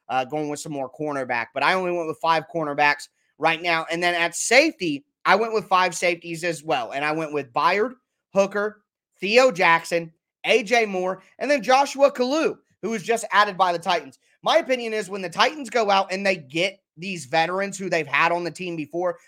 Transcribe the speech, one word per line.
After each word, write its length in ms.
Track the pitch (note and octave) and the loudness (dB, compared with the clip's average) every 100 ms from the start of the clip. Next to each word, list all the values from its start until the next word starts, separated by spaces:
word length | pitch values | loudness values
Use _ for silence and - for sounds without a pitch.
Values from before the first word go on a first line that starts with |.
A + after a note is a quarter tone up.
| - | -6
uh, 160 | B2+ B2+ | -4 -2
going 240 | D3+ D3 | -4 -4
with 100 | D3 | -6
some 120 | E3 | -8
more 200 | C#3+ C3 | -8 -8
cornerback. 560 | - D3+ C#3 B2+ A#2+ A2+ C3+ | -8 -6 -4 -2 -4 -4 0
But 80 | |
I 100 | D3 | 2
only 180 | F#3 F3+ | 2 0
went 160 | F3 D#3+ | -4 -6
with 120 | D#3 | -4
five 220 | E3 D#3+ D#3 | 0 0 0
cornerbacks 540 | E3 D3 C#3+ D3 C#3+ - _ _ - | -6 -4 2 2 2 -4 _ _ -2
right 240 | D#3 D#3+ | 0 0
now. 240 | F3 E3 D#3 | 0 -2 -2
And 140 | E3+ | -2
then 100 | F3 | 0
at 220 | F3 E3+ - | 0 -2 -2
safety, 720 | - B3 D#4+ - F3 C#3 _ _ D#3+ | 2 4 4 0 -6 -6 _ _ 2
I 120 | F#3+ | 2
went 180 | A3+ A3 | 2 -2
with 100 | E3+ | 0
five 300 | F#3 F#3 E3 | 2 2 2
safeties 480 | F3+ E3+ E3+ E3 | -2 -2 -6 -6
as 200 | F3 D3+ | -4 -6
well. 280 | D#3 C#3+ A2 | -2 -4 -2
And 120 | C3+ | -4
I 100 | D3 | -2
went 200 | D#3 D#3 | -2 -2
with 180 | D3 A#2+ | -4 -4
Byard, 420 | C3+ D#3+ G3 B3 B3+ _ _ _ | 0 2 2 -2 -4 _ _ _
Hooker, 520 | G3 G3 G#3 G#3 G#3 _ _ _ - | 0 0 0 -4 -6 _ _ _ -8
Theo 320 | F#3+ A#3 C4 | 2 4 4
Jackson, 640 | E3+ F3 E3 - E3+ E3 _ _ _ E3 | 4 4 4 2 -4 -4 _ _ _ 0
A 160 | A3+ | 0
J 240 | G3+ A#3+ G#3+ | 2 0 0
Moore, 380 | F#3 F#3 F#3 _ - | -2 -4 -6 _ -8
and 100 | B3+ | -2
then 140 | C#4+ | 0
Joshua 480 | G#3 C4 C#4 C4 C#4 | 4 2 2 2 2
Kalu, 480 | C4+ B3 D4+ C4 - _ _ | 2 -2 0 0 -2 _ _
who 80 | F#3+ | -6
was 140 | A3+ | -6
just 220 | E3 A3+ - | -2 -2 2
added 260 | F#3+ G#3 F3+ | 4 4 2
by 120 | F#3 | 0
the 60 | E3+ | 0
Titans. 400 | F#3+ E3+ C3+ - _ _ | 0 -2 -2 -20 _ _
My 160 | G#3 D4+ | 0 2
opinion 340 | A#3+ B3+ A#3 | 2 -4 -2
is 160 | G#3+ F3+ | -6 -6
when 140 | G3+ | -8
the 80 | F3+ | -8
Titans 400 | F3 B3+ D#4 A#3+ | 0 0 0 -4
go 220 | A#3+ G#3 | -2 2
out 200 | G3 F#3+ | 2 2
and 140 | F#3+ G3 | -2 -2
they 100 | F#3 | -2
get 440 | C3 D#3+ F#3+ F#3+ _ - | -4 -2 -2 -4 _ -14
these 280 | F#3 F3 C3 | -10 -10 -4
veterans 520 | E3 E3 F#3 G3 G3 | 0 0 -2 -4 -6
who 140 | F#3+ | -4
they've 160 | E3+ C#3+ | -2 0
had 240 | C#3+ E3 | 2 2
on 120 | E3+ | 2
the 60 | F3 | -4
team 260 | D#3 F3+ E3 | -8 -10 -8
before, 440 | C#3+ E3+ F3+ F3 | -8 -4 -4 -6